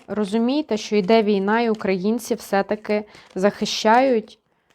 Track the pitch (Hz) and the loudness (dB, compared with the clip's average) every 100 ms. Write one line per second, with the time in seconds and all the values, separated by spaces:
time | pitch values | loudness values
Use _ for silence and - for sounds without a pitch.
0 | - 202 196 220 240 294 311 214 - 208 | -8 -6 -2 0 0 -2 -2 -6 -2 0
1 | 185 226 208 196 196 226 233 214 196 190 | 4 2 4 0 0 0 0 -2 -2 -2
2 | 202 247 - 226 - 196 196 214 - 208 | -2 -2 -4 -6 -2 -2 -2 -4 -4 -4
3 | 214 - - 190 202 - 214 - 214 240 | -6 -18 -12 0 0 0 -6 0 4 4
4 | 269 233 - - _ _ _ | 4 2 -2 -16 _ _ _